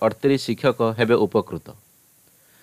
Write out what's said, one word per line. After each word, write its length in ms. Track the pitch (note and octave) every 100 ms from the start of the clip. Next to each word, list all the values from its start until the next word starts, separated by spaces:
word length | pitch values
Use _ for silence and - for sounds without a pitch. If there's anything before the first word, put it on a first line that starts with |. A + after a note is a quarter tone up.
ଅଠତିରିଶ 400 | A2 - C#3 C#3 -
ଶିକ୍ଷକ 500 | A2+ C#3 A#2 A#2 A2
ହେବେ 140 | A#2
ଉପକୃତ। 560 | A#2 G2+ A2 - E2+ - - _ _ _ _ _ _ _ _